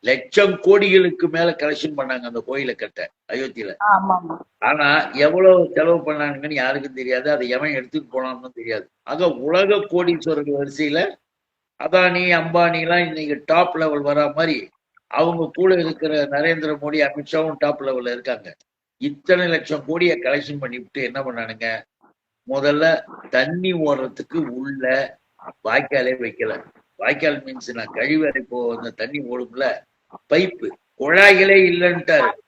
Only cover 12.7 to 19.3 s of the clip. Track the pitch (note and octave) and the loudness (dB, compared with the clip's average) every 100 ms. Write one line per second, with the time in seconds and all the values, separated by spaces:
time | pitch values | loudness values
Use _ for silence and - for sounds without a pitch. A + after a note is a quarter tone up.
12.7 | E3 E3 F3 E3+ D#3 D3+ C#3+ - D#3+ F3+ | 0 0 0 0 -4 -6 -6 0 2 2
13.7 | D#3+ D#3 D3 C#3+ D3 D3 C#3 E3 C3+ G2 | 0 -2 -2 0 0 0 0 -2 -2 -8
14.7 | _ _ _ _ - E3 E3+ D#3+ - F#3 | _ _ _ _ 0 0 0 -4 0 2
15.7 | F3+ D#3+ D#3 D#3 D3+ C#3+ C#3+ D#3+ E3 D#3 | 4 0 -4 -2 -2 -2 0 0 -2 -4
16.7 | D3 D3 D3+ C#3+ D3 C#3+ D#3+ D#3+ D3 D3 | -6 -4 -2 -2 -2 -6 -4 -4 -2 -2
17.7 | C#3+ C3+ B2+ B2 B2 C3 A#2 G#2 - _ | -2 -4 -4 -6 -8 -6 -8 -10 -20 _
18.7 | _ _ _ C#3+ C#3+ - | _ _ _ -8 -6 0